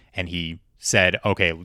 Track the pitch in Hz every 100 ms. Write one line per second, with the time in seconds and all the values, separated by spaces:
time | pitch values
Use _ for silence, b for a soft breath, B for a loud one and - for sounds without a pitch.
0 | _ - 87 87 82 82 _ _ - 104
1 | 92 95 104 95 90 80